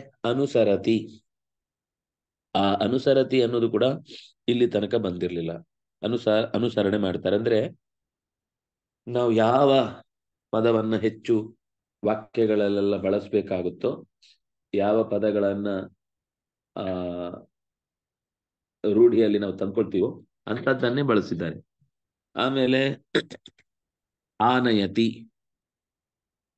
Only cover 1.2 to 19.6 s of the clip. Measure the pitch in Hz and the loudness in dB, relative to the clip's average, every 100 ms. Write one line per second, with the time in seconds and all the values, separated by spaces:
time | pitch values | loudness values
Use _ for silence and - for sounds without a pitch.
1.2 | _ _ _ _ _ _ _ _ _ _ | _ _ _ _ _ _ _ _ _ _
2.2 | _ _ _ - 98 101 107 131 139 135 | _ _ _ 0 0 2 0 0 2 2
3.2 | 127 131 117 120 113 107 127 147 - - | 2 2 2 2 0 2 0 -2 -8 -20
4.2 | - _ - 120 120 104 104 117 98 90 | -20 _ -2 2 2 2 0 -2 -2 -4
5.2 | 90 87 82 85 - _ _ _ 107 120 | -4 -4 -6 -8 -14 _ _ _ -6 -2
6.2 | 110 107 117 104 117 - 98 104 95 87 | 0 0 0 -2 -2 0 0 0 -2 -2
7.2 | 92 104 117 110 151 - _ _ _ _ | -2 0 2 0 0 -8 _ _ _ _
8.2 | _ _ _ _ _ _ _ _ - 123 | _ _ _ _ _ _ _ _ -6 -2
9.2 | 120 113 113 131 143 135 110 - - _ | 2 4 4 4 4 4 2 -6 -20 _
10.2 | _ _ _ 110 117 113 110 110 107 107 | _ _ _ 0 2 2 0 -2 -2 -4
11.2 | - 110 110 - _ _ _ _ 104 107 | -2 -2 -2 -12 _ _ _ _ -4 -4
12.2 | 107 117 110 107 101 101 101 98 95 101 | -4 -2 0 2 0 0 0 0 0 -2
13.2 | - 104 - 92 87 - 123 - - _ | -2 -4 -2 -4 -4 -4 -4 -6 -12 _
14.2 | _ _ _ _ _ 101 101 107 110 104 | _ _ _ _ _ -2 0 2 0 0
15.2 | 107 104 101 101 101 95 95 - _ _ | 0 0 0 -2 -4 -6 -8 -16 _ _
16.2 | _ _ _ _ _ - 95 90 90 87 | _ _ _ _ _ -10 -6 -6 -6 -8
17.2 | 87 - - _ _ _ _ _ _ _ | -10 -12 -18 _ _ _ _ _ _ _
18.2 | _ _ _ _ _ _ 107 104 120 110 | _ _ _ _ _ _ 0 4 6 6
19.2 | 107 104 101 92 | 2 2 -2 -4